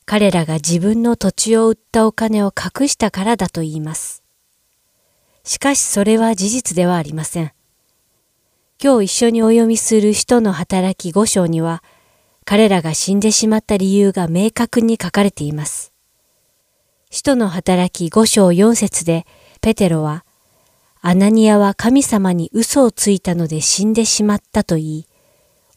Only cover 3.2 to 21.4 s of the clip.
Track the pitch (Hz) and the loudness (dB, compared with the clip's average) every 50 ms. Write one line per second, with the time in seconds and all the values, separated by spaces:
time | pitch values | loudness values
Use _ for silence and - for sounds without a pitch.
3.2 | 190 226 233 196 185 170 - 170 160 156 156 160 151 156 165 - - - - - | -2 -2 -2 -2 -2 -4 -4 -6 -6 -6 -6 -8 -8 -8 -10 -10 -12 -14 -16 -18
4.2 | _ _ _ _ _ _ _ _ _ _ _ _ _ _ _ _ _ _ _ _ | _ _ _ _ _ _ _ _ _ _ _ _ _ _ _ _ _ _ _ _
5.2 | _ _ _ _ - - - - - 277 277 - - - - 202 202 214 220 220 | _ _ _ _ -12 -10 -6 -4 -2 -2 0 -2 -2 -2 -2 0 0 2 2 2
6.2 | 226 226 226 180 190 208 233 262 - - 165 175 180 180 180 170 151 147 156 156 | 2 0 0 -2 -2 -4 -4 -4 -6 -4 -2 0 0 0 0 -2 -4 -6 -8 -8
7.2 | 151 - - 175 160 151 - _ _ _ _ _ _ _ _ _ _ _ _ _ | -8 -8 -6 -6 -8 -8 -10 _ _ _ _ _ _ _ _ _ _ _ _ _
8.2 | _ _ _ _ _ _ _ _ _ _ _ - - 277 262 226 196 185 - - | _ _ _ _ _ _ _ _ _ _ _ -2 0 2 2 2 2 0 -2 0
9.2 | 240 233 233 226 226 226 226 233 233 226 226 220 - - 226 214 202 208 208 - | 0 2 2 2 2 4 4 4 4 2 0 0 0 0 2 2 2 2 0 0
10.2 | - - 247 240 226 202 180 147 175 - 196 190 185 190 185 - - 175 156 196 | 0 0 2 2 2 0 -2 -4 -4 -4 -2 -2 -2 -2 -4 -6 -8 -4 -2 0
11.2 | 226 220 - 196 175 165 165 160 160 165 165 170 _ _ _ _ _ _ _ _ | 0 0 0 0 0 0 0 -2 -2 -4 -6 -8 _ _ _ _ _ _ _ _
12.2 | _ _ _ _ _ - 202 208 220 208 196 180 156 160 156 - - 180 196 202 | _ _ _ _ _ 0 2 4 4 4 4 2 -2 -2 -4 -4 -2 -2 0 0
13.2 | 214 220 214 - 226 220 214 220 - - 214 190 190 190 196 202 202 196 185 196 | 2 0 0 0 0 0 0 0 0 -2 -2 0 0 2 2 2 2 2 2 0
14.2 | 175 160 165 180 208 226 - - 233 - - 240 226 226 226 - - 175 - 202 | -2 -2 0 0 0 0 -2 -2 -4 -2 0 0 2 2 0 -2 -4 -4 0 0
15.2 | 202 196 - - 147 147 151 151 151 - - - - - _ _ _ _ _ _ | 0 0 -2 -4 -8 -8 -6 -8 -8 -8 -10 -12 -14 -16 _ _ _ _ _ _
16.2 | _ _ _ _ _ _ _ _ _ _ _ _ _ _ _ _ _ _ - - | _ _ _ _ _ _ _ _ _ _ _ _ _ _ _ _ _ _ -14 -6
17.2 | - 294 269 247 220 190 165 185 - 190 185 180 180 180 - - 175 160 - 220 | -2 0 0 0 0 -2 -4 -4 -2 0 0 2 0 -2 -4 -6 -6 -2 2 2
18.2 | 220 - - 220 190 180 175 175 208 226 233 - 214 190 - - 165 170 165 165 | 2 2 4 4 4 4 4 4 4 4 2 2 0 -4 -4 -4 -4 -2 -2 -4
19.2 | - _ _ _ _ _ _ _ - 220 220 - 202 170 165 156 156 151 151 175 | -4 _ _ _ _ _ _ _ -2 -2 0 0 0 0 0 0 -2 -4 -6 -8
20.2 | - _ _ _ _ _ _ _ _ _ _ _ _ _ _ _ - 175 180 190 | -12 _ _ _ _ _ _ _ _ _ _ _ _ _ _ _ -2 0 2 4
21.2 | 196 208 220 220 | 4 4 4 4